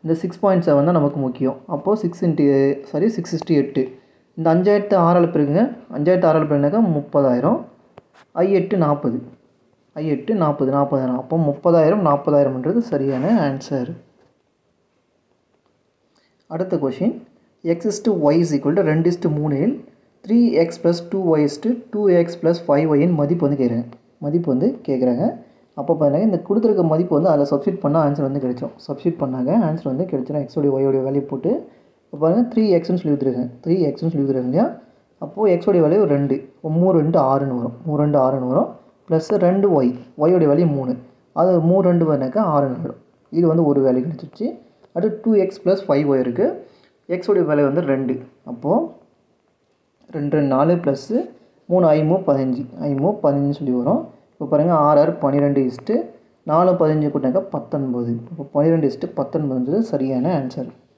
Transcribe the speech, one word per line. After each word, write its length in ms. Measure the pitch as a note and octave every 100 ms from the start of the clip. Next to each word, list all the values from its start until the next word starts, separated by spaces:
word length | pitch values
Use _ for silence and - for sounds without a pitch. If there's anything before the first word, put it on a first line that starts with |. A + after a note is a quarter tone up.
இந்த 100 | D#3+ D#3+
சிக்ஸ் 180 | F#3 -
பாயிண்ட் 220 | G3+ F#3 E3+
செவன் 200 | C#3+ D3
தான் 100 | F3
நமக்கு 180 | C#3+ C#3+ C3
முக்கியம். 300 | B2 C3 C3+ -
அப்போது 260 | D3 F#3 G#3+
சிக்ஸ் 220 | F3 E3+ F3
into, 160 | D3+ C#3+ C#3 C#3 C#3 -
sorry, 180 | D3+ G#3 A3
six 180 | E3 D#3+
into 160 | - D#3
eight. 220 | C3+ - B2+ - _ _ _ -
இந்த 100 | E3
அஞ்சாயிரத்து 420 | E3+ F#3 G#3 G3+ G3 E3+
ஆறால் 220 | F3 E3+
பெருக்குங்க. 280 | E3+ C#3+ D#3 B3+ - - -
அஞ்சாயிரத்து 320 | D3+ F#3 F3
ஆறால் 180 | D#3+ D3+
பெருக்குனாக்கா 320 | C#3+ C#3+ G#3+ G#3+ D3
முப்பதாயிரம். 640 | C#3+ C#3 C3+ B2 C#3+ A#3 - _ _ - _ _ _ -
ஐ 40 | F#3 G3
எட்டு 180 | F#3+ G3+
நாற்பது. 340 | D3+ C#3+ C3+ A#2 - - _ _ _ _ _ -
ஐ 40 | D#3
எட்டு 180 | C#3 - G#3+
நாற்பது, 280 | D#3 C#3+ C3+ C#3
நாற்பதாயிரம். 420 | C#3+ C#3 C3 B2
அப்போ 140 | C3 E3 D3+
முப்பதாயிரம், 520 | C#3+ F3 E3+ D#3+ G#3 E3
நாற்பதாயிரம்ன்றது 760 | C#3+ D3+ D3 C#3 C3 B2+ A3+ A#3
சரியான 420 | D3 C3+ C3 D3+ A3+ D3
ஆன்சர். 460 | C3+ - C3+ B2 E3+ _ _ _ _ _ _ _ _ _ _ _ _ _ _ _ _ _ _ _ _ _ _ _ _ _
அடுத்த 200 | E3 F3+ E3+
question, 320 | C#3 B2+ G3+ - - _ _ _ E3+ E3+
x 100 | A3
is 60 | G3+ -
to 40 | F#3+ D3
y 40 | D#3+
is 80 | E3 C#3+
equal 180 | C#3+ F3
to 40 | E3
ரெண்டு 180 | D#3 E3
is 40 | F3
to 60 | F3 D3+
மூணு 160 | D3+ C#3
இல் 80 | G3 - - _ _ _
three 120 | G3 A#3 A#3+ D3
x 160 | E3+ -
plus 180 | E3+ E3+ -
two 60 | F#3+ F3+
ஒய் 120 | D#3 D3
is 80 | -
to 80 | A3 A#3+ -
two 100 | G#3 G3+ F3
x 180 | E3+ -
plus 180 | D#3+ E3+ -
five 240 | C#3+ D#3+
ஒய்யின் 220 | D3 E3+ E3
மதிப்பு 240 | C#3+ E3+ C#3+
வந்து 120 | C#3+
கேட்குறேன், 280 | B2+ A#2 A#2 - _ _
மதிப்பு 240 | D3 E3 E3+
வந்து 160 | B2+ G3 - -
கேட்குறாங்க. 360 | C3 B2+ A#2+ G3 - - _ _ -
அப்போ 120 | D3 D#3
பாருங்க, 200 | D3 C#3+ A3
இந்த 100 | F3 -
கொடுத்துருக்க 340 | G#3 A3 G3 E3+
மதிப்பு 200 | D#3 F3+ D3
வந்து 140 | F3
அதில் 160 | D3+ C#3+
substitute 320 | C#3+ E3+ F3+
பண்ணால் 200 | D3 D#3 D3
ஆன்சர் 200 | D3 C3+
வந்து 140 | C#3
கிடைச்சிடும். 300 | C3 B2 C#3+ -
Substitute 340 | - C#3+ F3 E3+
பண்ணாங்க 280 | C#3 C3 B2+ G#3+ F3
ஆன்சர் 220 | D#3+ C#3+
வந்து 140 | C3 F3
கிடைச்சிடும். 320 | C#3 B2+ D3
எக்ஸோடைய 280 | C#3 - C#3+ C3+
ஒய்யோடைய 260 | C3+ C3+ C3
value 180 | C#3 C#3
போட்டு 180 | C3+ E3 C#4 - - _ _ _
இப்போ 120 | C#3+
பாருங்க, 200 | D#3+ G3 A#3+
த்ரீ 100 | A3+ G#3+ E3+
எக்ஸ்னு 220 | E3 F3+
சொல்லி 120 | D#3+
கொடுத்துருக்கேன். 360 | C#3+ C3+ B2 A#2+ -
த்ரீ 100 | - F3+ D3+
எக்ஸ்னு 220 | C#3+ E3
சொல்லி 120 | D#3
கொடுத்துருக்கேன் 280 | C#3 C3 B2
இல்லையா? 160 | D3 C#4 - - _ _ _
அப்போது 260 | D3+ - G#3+
எக்ஸோடைய 260 | E3+ F#3+ F3+ D#3
value 180 | F#3+ F#3+
ரெண்டு. 220 | C#3+ C#3 C3+ - _
அப்போ 120 | D#3+ D#3
மூணு 180 | F#3 F3
ரெண்டு 180 | D3+ E3 C3
ஆறுன்னு 260 | C3+ C#3 B2
வரும். 140 | A#2 - D#3+
மூணு 120 | D3+
ரெண்டு 140 | D3 D3 C3
ஆறுன்னு 240 | C3+ B2+
வரும். 160 | C3+ - - _ _ _
Plus 220 | D#3+ D#3+ G3+ F3
ரெண்டு 200 | F#3+ G3+ D#3
ஒய். 120 | B2 A#2+ - -
ஒய்யோடைய 260 | D3+ F3+ D3+
value 160 | D3 E3+ C#3
மூணு. 160 | B2+ B2 - _ _ -
அது 180 | F3 F3+ D#3+
மூணு 140 | F#3+ F3+
ரெண்டு 160 | F3 E3
வேணாக்கா 340 | C#3+ C3 D#3+ G3+
ஆறுன்னு 240 | D3 C#3 B2+
வரும். 160 | - - _ _ _ D#3+
இது 60 | E3+
வந்து 120 | E3 D#3
ஒரு 100 | C#3 C3+
value 180 | B2+ C3+
கிடைச்சிருச்சு. 420 | D#3 D#3 - A3+ - - _ _
அடுத்து 240 | E3+ G#3 G#3+
டூ 80 | A3+ G#3+
எக்ஸ் 160 | F#3 -
plus 180 | F3 F#3+ -
five 180 | C#3 D3
ஒய் 100 | C3+
இருக்குது. 300 | B2 A#2 B3+ - - _ _ _ - F3
எக்ஸோடைய 280 | F3 F#3+ D#3+
value 160 | D3 C#3+
வந்து 140 | C#3+ C#3
ரெண்டு. 220 | C3+ C3 B2+ - _ -
அப்போது 280 | A#2+ C#3 A3 E4 - _ _ _ _ _ _ _ _ _ _ _ D#3+
ரெண்டு 160 | C#3+ D3+
ரெண்டு 140 | C#3
நாலு 200 | C3 D#3 F3
plus 260 | F3+ - - A#3+ - - _ _ _
மூணு 120 | F3+ E3+ D#3
ஐ 20 | D#3
மூ 80 | F3+ F#3
பதினஞ்சு. 340 | C#3 C3 B2+ C3 - D3
ஐ 20 | C3+
மூ 80 | D#3 G#3 D3+
பதினஞ்சு 320 | C#3+ C#3+ C#3+
சொல்லி 180 | C#3 B2
வரும். 220 | B2 A#3 - - _
இப்போ 140 | _ C#3+
பாருங்க, 180 | D3 D#3+ E3 D3
ஆறு 120 | D3
ஆறு 100 | D3+ E3+
பன்னிரெண்டு 380 | C#3+ C#3 C#3+ C#3+ B2+
இஸ்டு 260 | A#2+ - A#3 - - _ _ -
நாலு 200 | D#3 F3+ F3
பதினஞ்சு 300 | D#3 D#3 D3+
கூட்டினாக்கா 320 | C#3+ C3 B2 -
பத்தொன்பது. 580 | - - D3 C3+ B2 A#2+ A#2 A#2
இப்போ 120 | D#3 C#3+ C#3+
பன்னிரெண்டு 320 | D#3 E3 C#3+
இஸ்டு 220 | - - -
பத்தொன்பதுன்றது 580 | C3+ D#3+ C#3+ C3 B2 F#3 A3+
சரியான 340 | C#3+ C3+ C3 C#3 E3+
ஆன்சர். 320 | C3 C3+ B2+ - _